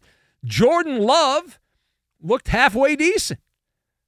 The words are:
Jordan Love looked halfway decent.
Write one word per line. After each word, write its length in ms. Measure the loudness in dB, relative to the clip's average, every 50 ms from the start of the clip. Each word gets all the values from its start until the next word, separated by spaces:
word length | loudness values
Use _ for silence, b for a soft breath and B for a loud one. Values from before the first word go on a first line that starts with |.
| _ _ _ _ _ _ _ _ -12
Jordan 540 | -6 -2 2 2 2 2 0 -2 -2 -4 -2
Love 600 | 0 2 2 2 2 2 0 -4 -6 -8 -20 _ _ _ _ _ _ _ _ _ _ _ _ _
looked 280 | -4 -4 -4 -4 -2 -2
halfway 480 | 0 2 2 0 2 2 0 0 0
decent. 440 | 0 0 0 0 -2 -4 -6 -10 -12 _ _ _ _ _ _ _ _ _ _ _ _ _